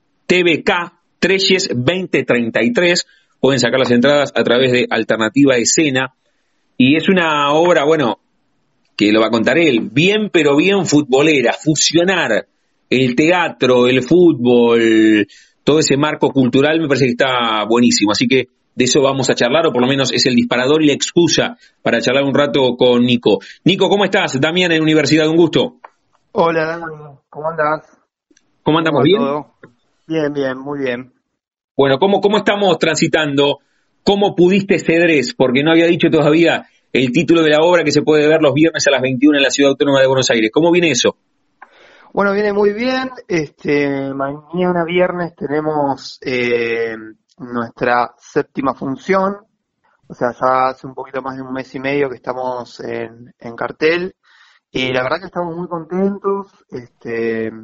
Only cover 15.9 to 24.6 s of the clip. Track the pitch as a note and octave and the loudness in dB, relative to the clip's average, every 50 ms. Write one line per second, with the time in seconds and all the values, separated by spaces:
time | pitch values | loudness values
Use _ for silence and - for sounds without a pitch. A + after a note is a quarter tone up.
15.9 | C#3 C3+ D3+ D3+ C#3+ C#3 - C3+ B2 C#3 C3 A#2 B2 C3 C#3 D3+ D#3+ E3 E3 C#3 | 0 0 0 -2 -2 -2 -2 0 0 2 0 2 2 2 2 2 0 -2 -2 -2
16.9 | C#3 B2 C#3 B2 A#2+ - C#3+ C3 B2+ B2 A#2 A2+ A2 G#2+ G#2 G#2+ A#2 A#2+ A#2+ A#2+ | 0 0 0 0 0 0 -2 0 0 -2 -2 -2 -2 -2 -2 0 2 2 4 2
17.9 | A#2+ - G2+ G#2 G#2 - - A#2+ C3 C3 A#2+ - _ _ _ _ _ - B2+ - | 2 2 0 0 0 0 0 0 0 0 0 -2 _ _ _ _ _ -2 -2 0
18.9 | - D#3 C3+ C3+ C3+ C3+ B2 - B2 - B2 A#2+ C#3 D#3+ E3 D#3 A#2+ B2 B2 B2+ | 2 2 2 2 0 0 -2 -2 0 0 0 0 2 0 0 0 0 0 0 0
19.9 | C#3 C#3 C3+ B2 - B2 - C3+ B2 A#2 A#2+ A#2+ B2+ A#2+ B2+ - D3+ D#3+ D#3 D3 | 0 0 -2 -2 -2 -2 0 2 2 2 0 0 0 -2 0 0 2 2 2 2
20.9 | C3+ B2 - - - E3+ E3+ D#3 - - A#2+ - - - _ _ _ _ _ A#2 | 0 0 -4 -2 0 2 2 2 2 0 -2 -4 -6 -12 _ _ _ _ _ -2
21.9 | A2+ A#2 - B2+ B2+ C#3 C#3+ C#3 B2+ C#3 D3 C#3+ - D3 C3 B2+ B2 - B2+ B2 | -2 -2 -2 0 0 0 0 0 0 0 0 0 0 0 0 0 0 2 2 2
22.9 | B2 A#2+ A#2+ B2 A#2+ A#2 - A2+ G2 - - - - - _ - G3 - F#3+ E3+ | 4 4 2 2 0 0 2 0 0 0 -2 -10 -20 -2 _ 0 0 2 0 0
23.9 | G3 G#3 G3+ F#3+ G#3 G3+ F3 D3+ - C3 D3 D#3 E3+ F3+ | 2 0 0 0 0 0 -2 -2 -2 -2 -2 0 0 0